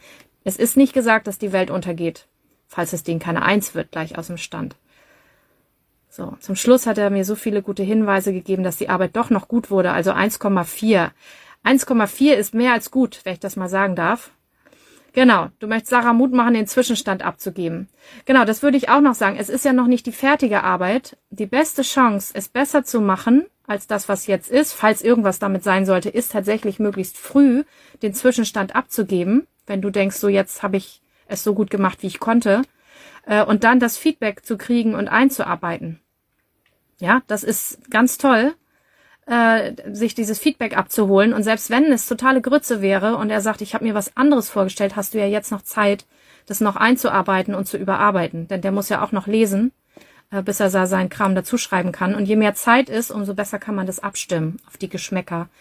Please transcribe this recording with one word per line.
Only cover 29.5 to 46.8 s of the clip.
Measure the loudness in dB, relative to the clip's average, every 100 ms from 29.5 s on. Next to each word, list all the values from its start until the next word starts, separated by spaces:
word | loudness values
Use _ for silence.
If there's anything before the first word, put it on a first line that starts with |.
| _ -8
wenn | -6
du | -4
denkst, | -2 -2 0
„So, | 0
jetzt | 0 0 -4
habe | -4 -4
ich | -4 -18 _ _ -12
es | -6
so | -2
gut | 0 0
gemacht, | 2 0 0
wie | -8
ich | -6
konnte“, | 0 2 4 2 0 _ _ -20 -20 -14 -2
äh, | 2
und | 2 4
dann | 4 4
das | 2 0
Feedback | -2 -2 -4 -6
zu | -8 -8
kriegen | -2 0 0
und | -2 0
einzuarbeiten. | 2 2 2 -4 -4 -6 -8 -10 -14 _ _ _ _ _ _ _ _ _ -6
Ja, | 0 0 0
das | -6
ist | -4 -4 -6 -12 -4
ganz | 2 2 2
toll, | 2 4 2 -2 _ _ _ _ _ _ -4
äh, | 2 4 2 0 -8 -12
sich | -4 -4
dieses | -2 -4 -2
Feedback | -2 -2 -4 -4
abzuholen. | -2 0 4 4 4
Und | 2
selbst | 0 -2 0
wenn | 2 4
es | 2 0
totale | -2 2 2
Grütze | 2 0 0 -2
wäre | 0 0 0 -2
und | -2
er | -2
sagt, | -2 -4
„Ich | -4
habe | -4
mir | -2
was | -4 -4 0
anderes | 4 4 2
vorgestellt“, | -2 -2 0 -4 -4
hast | -6
du | -2
ja | 0
jetzt | -2 -4
noch | -8
Zeit, | -8 -2 0 0 -6 _ _ _ -10
das | -2
noch | -2
einzuarbeiten | 2